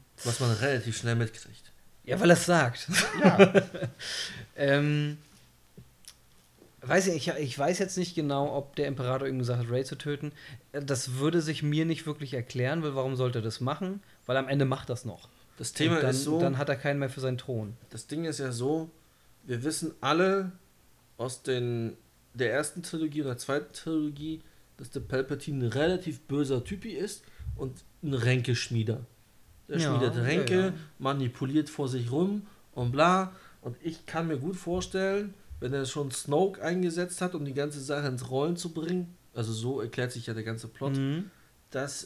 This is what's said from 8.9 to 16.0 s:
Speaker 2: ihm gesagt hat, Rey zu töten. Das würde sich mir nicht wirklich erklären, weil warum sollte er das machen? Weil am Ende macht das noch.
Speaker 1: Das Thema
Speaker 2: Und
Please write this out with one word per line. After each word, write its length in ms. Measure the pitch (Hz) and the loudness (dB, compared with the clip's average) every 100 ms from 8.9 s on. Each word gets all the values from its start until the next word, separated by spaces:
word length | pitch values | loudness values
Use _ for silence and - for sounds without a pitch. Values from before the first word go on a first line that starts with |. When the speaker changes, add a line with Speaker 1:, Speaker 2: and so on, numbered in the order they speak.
| 135 123 131 135 | 0 0 0 0
Speaker 2:
ihm 120 | 131 | 0
gesagt 200 | 120 120 | 0 0
hat, 60 | 117 | 0
Rey 120 | 123 | 0
zu 120 | 135 - | -2 -4
töten. 340 | 147 143 151 151 - 127 - | -4 -4 -6 -10 -16 -18 -10
Das 420 | 143 139 127 127 127 | -8 -2 -2 -2 0
würde 260 | 147 170 | 2 2
sich 220 | 156 151 | 0 -2
mir 220 | 147 151 160 | 0 2 2
nicht 200 | 160 156 | 0 -4
wirklich 280 | 151 139 | -8 -6
erklären, 500 | 131 113 127 127 165 | -6 -4 -2 0 0
weil 120 | 151 135 | 0 0
warum 200 | 131 127 | 0 0
sollte 240 | 127 123 | 0 0
er 20 | |
das 180 | 110 - | -2 -2
machen? 400 | 123 151 185 196 - - - | -2 -2 -4 -6 -10 -16 -2
Weil 120 | 131 | -2
am 100 | 131 | 2
Ende 180 | 143 135 | 2 2
macht 240 | 131 - | 0 -4
das 160 | 120 117 | -6 -6
noch. 220 | 87 - - - - | -12 -18 -20 -20 -10
Speaker 1:
Das 160 | - | -10
Thema 220 | - 160 | 0 2
Speaker 2:
Und 60 | 165 | 4